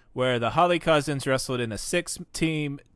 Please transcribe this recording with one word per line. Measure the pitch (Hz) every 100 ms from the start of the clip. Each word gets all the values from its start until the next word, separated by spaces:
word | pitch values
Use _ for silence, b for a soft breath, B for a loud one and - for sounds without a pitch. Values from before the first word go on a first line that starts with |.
| _
where | - 127 120
the | 117
Holly | 131 175 175
Cousins | 165 156 143 139
wrestled | 135 131 - 123
in | 117
a | 101
six-team | - 175 - - 180 - 160 156 147 143 -